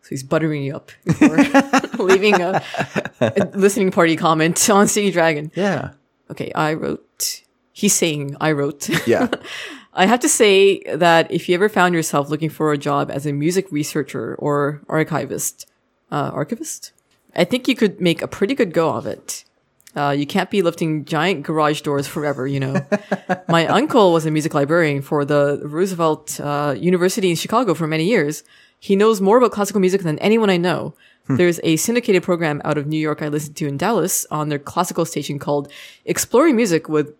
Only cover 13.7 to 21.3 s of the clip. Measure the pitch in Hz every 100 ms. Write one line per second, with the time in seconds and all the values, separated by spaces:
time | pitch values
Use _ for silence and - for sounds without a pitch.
13.7 | 147 143 160 139 131 117 120 147 143 143
14.7 | 147 - 156 156 147 131 90 - - -
15.7 | _ _ _ _ 147 139 - 147 240 320
16.7 | - - _ _ _ _ - 175 247 254
17.7 | 247 208 - 175 165 127 - 196 269 208
18.7 | 160 160 113 110 - - - _ _ _
19.7 | _ _ - 143 143 143 196 185 202 170
20.7 | 165 160 156 - 160 175